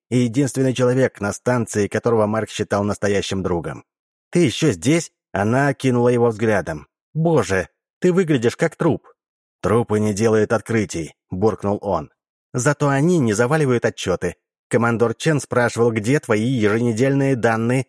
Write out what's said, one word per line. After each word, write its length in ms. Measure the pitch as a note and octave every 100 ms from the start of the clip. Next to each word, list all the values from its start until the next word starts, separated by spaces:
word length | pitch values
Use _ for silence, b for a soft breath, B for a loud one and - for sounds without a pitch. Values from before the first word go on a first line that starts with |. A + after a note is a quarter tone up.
| -
и 80 | B2
единственный 560 | A#2+ A2+ C3+ C3+ C3
человек 460 | B2 B2 B2+ B2+ -
на 140 | G2+
станции, 540 | - - B2 A2 G#2+ G2+
которого 400 | A2 A#2+ A#2 G#2+
Марк 220 | A2 G#2
считал 340 | - G#2 G2+
настоящим 580 | G2+ G2 G2+ G2 - G2
другом. 440 | F2+ E2+ D2+ C2+ - _ _ _ _
"Ты 80 | F3
ещё 320 | C#3+ - D#3
здесь?" 400 | F2 A2+ E3 - _ _
Она 380 | F#2+ G#2 B2+ C#3+
окинула 400 | C#3 C3 B2 B2
его 180 | B2 A#2
взглядом. 600 | G2+ A2 G2+ E2+ D#2 - _ _ D3+
"Боже, 540 | E3 D3+ - F#2+ F2 _ _ -
ты 140 | F#3
выглядишь 420 | F3+ D#3+ C#3 A2+ -
как 200 | E3 -
труп". 320 | D#3+ G#2 - _ _ _ _ _
"Трупы 380 | F2+ A2+ A2 G#2+
не 140 | G#2+
делают 380 | G2 A2+ A2 G#2
открытий", 640 | A2 - A2+ F#2+ E2+ D2 - -
буркнул 480 | F#2 G#2+ F#2+ G2+ G#2
он. 300 | G2+ E2+ C#2+ _ _ _ _
"Зато 360 | C3 D3 C#3+ C#3+
они 280 | C3+ E3 F3
не 160 | A#2
заваливают 520 | G2+ A#2+ D#3 C#3 A#2+ A2+
отчёты. 500 | - F#2+ F2 F2 - _ _ -
Командор 460 | A#2+ A#2 A2+ A#2 -
Чен 240 | D#3+ D3
спрашивал, 520 | - B2 A#2 A2+ A#2
где 280 | A2 G#2 D3
твои 260 | - G#2+ A#2
еженедельные 920 | C3 G#2 A2+ A#2+ A2 C3+ C#3 C3+ B2+
данные 520 | A#2 A2+ A#2 C3